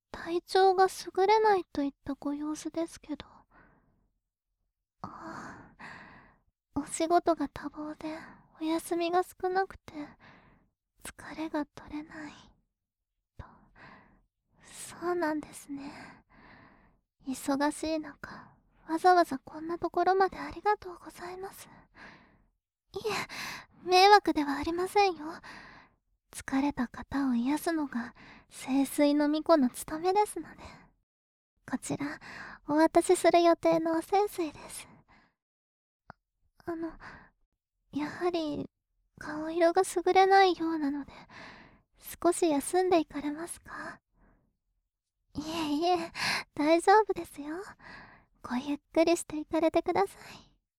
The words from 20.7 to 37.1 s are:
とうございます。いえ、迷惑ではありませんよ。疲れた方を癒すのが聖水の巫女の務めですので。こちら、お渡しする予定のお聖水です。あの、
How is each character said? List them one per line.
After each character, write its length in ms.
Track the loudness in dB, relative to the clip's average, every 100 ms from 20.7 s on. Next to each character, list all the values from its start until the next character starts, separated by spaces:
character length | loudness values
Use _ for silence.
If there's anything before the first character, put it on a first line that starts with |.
| -2
と 140 | -6
う 80 | -16
ご 60 | -18
ざ 220 | -16 -14
い 60 | -12
ま 140 | -12
す。 160 | -14 -20 -20 _ -20 -20 -20 _ _ _ _ _ _ _
い 60 | -8 -4
え、 800 | -4 -6 -10 -12 -12 -18 _ 4
迷 200 | 8 10
惑 220 | 8 6
で 100 | 0
は 140 | 0 -2
あ 60 |
り 100 | -2
ま 140 | -2 0
せ 180 | 2 2
ん 100 | 0
よ。 100 | -10 -14 -16 -20 -20 -20 -20 _ _ _ _ -16
疲 260 | -4 0
れ 100 | 0
た 160 | -2 -6
方 420 | -8 -6 -2 0
を 40 |
癒 240 | 0 0 -2
す 140 | -2
の 160 | -2 -2
が 260 | -6 -8 -14 -20 -20 _
聖 340 | -14 -2 0 0
水 300 | 2 4 4
の 100 | 2
巫 180 | 0
女 140 | 4 6
の 140 | 4
務 300 | -2 -10 -2
め 120 | 2
で 100 | 2 2
す 120 | -2
の 80 | -12
で。 80 | -18 -20 -20 _ _ _ _ _ _ _ _ -8
こ 120 | -8
ち 180 | -6 -6
ら、 220 | -6 -10 -16 -16 -16 -14 0
お 80 | 4
渡 260 | 6 4
し 140 | 4 4
す 160 | 6
る 100 | 6
予 140 | 6 4
定 240 | 2 2
の 180 | 0 -2
お 60 |
聖 240 | 0 0 0
水 260 | -2 -6
で 160 | -8 -16
す。 180 | -16 -18 -20 _ _ _ _ _ _ _ _ _ _ -20 _ _ _ _ _ -10
あ 100 | -6
の、 160 | -8 -10 -18